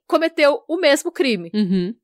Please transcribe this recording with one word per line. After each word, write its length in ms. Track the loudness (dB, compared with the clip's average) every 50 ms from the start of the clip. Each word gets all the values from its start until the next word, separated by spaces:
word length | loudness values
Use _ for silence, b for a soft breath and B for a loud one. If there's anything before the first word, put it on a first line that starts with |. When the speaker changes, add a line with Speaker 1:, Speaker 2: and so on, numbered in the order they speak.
| _
Speaker 1:
cometeu 560 | -2 -2 0 0 0 0 2 2 2 2 0 _
o 80 | -6 -4
mesmo 340 | 0 2 2 2 2 0 -4
crime. 380 | -4 -2 -2 0 -2 -2 -4 -6 -2
Speaker 2:
Uhum. 400 | -2 0 0 0 -2 -2 -4 -8 _